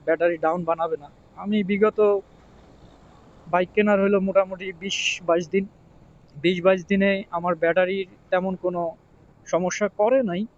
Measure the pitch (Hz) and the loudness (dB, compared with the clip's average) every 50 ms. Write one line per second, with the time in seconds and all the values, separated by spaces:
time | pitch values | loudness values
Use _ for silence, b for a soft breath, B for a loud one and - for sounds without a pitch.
0 | - 160 165 160 175 175 170 160 160 160 170 180 165 165 165 160 165 165 160 147 | -2 -2 0 2 2 0 2 0 0 0 0 0 -2 -2 -2 -2 -2 -4 -4 -6
1 | 143 143 - _ _ _ _ 180 185 202 214 208 196 185 208 196 214 214 - 214 | -8 -16 -20 _ _ _ _ -12 -6 -2 -2 0 0 0 0 2 2 2 4 4
2 | 208 202 202 196 - _ - - - - - - - - - - - - - - | 4 4 4 2 -2 _ -18 -20 -20 -20 -20 -20 -20 -20 -20 -20 -20 -20 -20 -20
3 | - - - - - - - - - 160 175 180 185 - - 214 208 208 202 196 | -20 -20 -20 -20 -20 -20 -20 -20 -8 -2 -2 -2 -2 0 0 0 2 4 2 2
4 | 196 202 202 190 190 190 180 196 190 185 190 180 196 190 180 160 190 196 - - | 4 2 2 2 0 2 2 2 0 0 -4 -8 -10 -10 -10 -10 -8 -8 -6 -4
5 | - - - - 180 170 165 175 170 151 190 196 196 208 - _ _ - - - | -4 -6 -6 -4 -2 0 0 0 0 0 -2 -2 -2 -4 -10 _ _ -20 -20 -20
6 | - - - - - - - 147 160 175 185 175 170 190 190 185 165 - 202 196 | -20 -20 -20 -20 -20 -20 -10 -2 -2 -2 0 2 2 2 2 2 0 0 0 2
7 | 196 196 196 196 - - 170 170 175 180 175 165 170 165 165 185 185 180 196 196 | 2 2 0 -2 -4 -6 -8 -4 -2 -2 -2 0 0 2 2 2 2 0 0 -4
8 | 185 185 - - _ _ 190 180 185 190 185 - - 180 180 175 170 165 - - | -6 -8 -12 -20 _ _ -2 -2 0 -2 -4 -4 -4 -4 -4 -4 -6 -6 -8 -12
9 | _ _ _ _ _ _ _ _ - - 175 165 185 175 - - 208 190 - - | _ _ _ _ _ _ _ _ -6 -4 -2 -2 -2 -2 -2 -2 -4 -4 0 0
10 | 208 233 262 269 240 185 175 185 220 - _ | 2 2 2 2 0 0 -4 -4 -6 -8 _